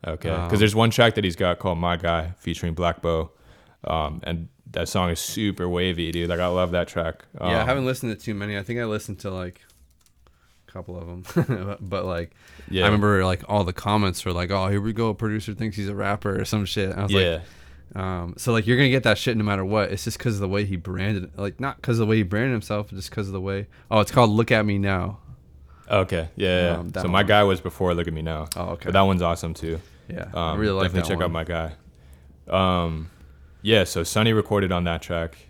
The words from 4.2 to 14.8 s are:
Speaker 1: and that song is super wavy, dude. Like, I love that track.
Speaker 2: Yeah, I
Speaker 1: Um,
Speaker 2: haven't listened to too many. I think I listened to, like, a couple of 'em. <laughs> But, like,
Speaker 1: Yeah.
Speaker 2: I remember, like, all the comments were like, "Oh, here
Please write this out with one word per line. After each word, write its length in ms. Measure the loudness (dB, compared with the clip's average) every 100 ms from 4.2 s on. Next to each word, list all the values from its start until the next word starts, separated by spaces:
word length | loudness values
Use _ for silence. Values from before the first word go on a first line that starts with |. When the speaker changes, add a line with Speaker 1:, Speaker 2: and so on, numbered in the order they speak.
Speaker 1:
and 240 | -6 -6 -6 _ -10
that 160 | -6 -2
song 220 | 0 0
is 100 | -2
super 480 | -4 -2 -2 -2 -2
wavy, 440 | 0 0 0 -2
dude. 180 | -2 -2
Like, 100 | 0
I 80 | 0
love 240 | 2 2
that 160 | 0 -2
track. 380 | -2 -4 -6 -16 -6
Speaker 2:
Yeah, 80 | 0
I 140 | 0
Speaker 1:
Um, 60 | 2
Speaker 2:
haven't 180 | 0 0
listened 320 | -4 -6 -6
to 60 |
too 100 | -6
many. 240 | -6 -6 -6
I 60 |
think 160 | -6 -6
I 60 | -4
listened 340 | -4 -6 -10
to, 100 | -8
like, 320 | -8 -10 -12 _ _ _ _ _ _ _ _ _ _ _
a 40 |
couple 260 | -14 -12 -12
of 120 | -12
'em. 680 | -12 -2 -2 0 -2 -6 -10
<laughs> 20 |
But, 240 | -6 -4 -2
like, 260 | -4 -6 _ -20 -20 -4
Speaker 1:
Yeah. 140 | 2
Speaker 2:
I 20 | 4
remember, 400 | 4 4 4 4
like, 180 | 0 0
all 140 | 0
the 100 | 0
comments 500 | -2 0 2 2 0 -4
were 60 |
like, 180 | -2 0
"Oh, 180 | 0 0
here 100 | 0